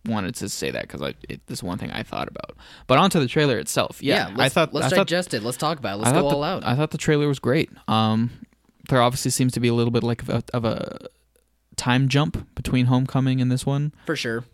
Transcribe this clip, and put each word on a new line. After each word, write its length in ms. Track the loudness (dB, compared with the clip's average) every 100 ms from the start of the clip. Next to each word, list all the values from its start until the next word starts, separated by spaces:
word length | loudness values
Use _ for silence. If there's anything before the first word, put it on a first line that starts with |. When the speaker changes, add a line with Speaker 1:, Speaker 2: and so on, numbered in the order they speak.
| -6
Speaker 1:
wanted 260 | -4 -4 -6
to 140 | -8
say 220 | -6 -6
that 180 | -6 -8
'cause 140 | -8
I, 100 | -8 -8 -12
it, 160 | -14 -12
this 160 | -10
one 160 | -8 -8
thing 140 | -8
I 100 | -10
thought 260 | -8 -8 -8
about. 300 | -10 -16 -16 -20 -10 2
But 100 | 4
onto 220 | 6 4
the 80 | 2
trailer 320 | 2 2 0
itself. 420 | -2 -2 -2 -2
Yeah, 140 | 0 0 0
Speaker 2:
Yeah, 60 | 0
let's, 40 |
Speaker 1:
I 100 | 2
thought, 240 | 2 2
Speaker 2:
let's 140 | 0 2
Speaker 1:
I 20 | 2
thought, 100 | 2
Speaker 2:
digest 280 | 0 -2 -4
it. 80 |
Let's 140 | -4 -4
talk 200 | -4 -2
about 180 | -6 -2
it. 20 |
Let's 80 | 2
Speaker 1:
I 40 |
Speaker 2:
go 80 | 2
Speaker 1:
thought 60 | 2
the, 40 | 0
Speaker 2:
all 60 |
out. 200 | -2 -4 -2
Speaker 1:
I 100 | 0
thought 140 | 0
the 80 | -2
trailer 300 | 0 2 2
was 100 | 0
great. 320 | 0 0 0 -6 -2
Um, 440 | 2 4 2 0 -4 -20 _ _ _ 0
there 100 | 4
obviously 280 | 4 2 -2
seems 240 | 2 0
to 60 | 2
be 80 | 2
a 60 | 2
little 160 | 2
bit, 100 | 2
like, 220 | 0 -4
of 60 | -2
a, 140 | -4 -2 -2
of 100 | -2
a 400 | -4 -6 -12 -16 _ _ _ _ _ _ -6
time 320 | 0 2 4
jump 380 | 2 2 -2 -10 -10
between 320 | -2 2 4
Homecoming 540 | 4 2 0 0 2
and 100 | 2
this 120 | 0
one. 300 | 0 -2 -2 -6 -6
Speaker 2:
For 80 | -4
sure. 280 | -4 -6 -6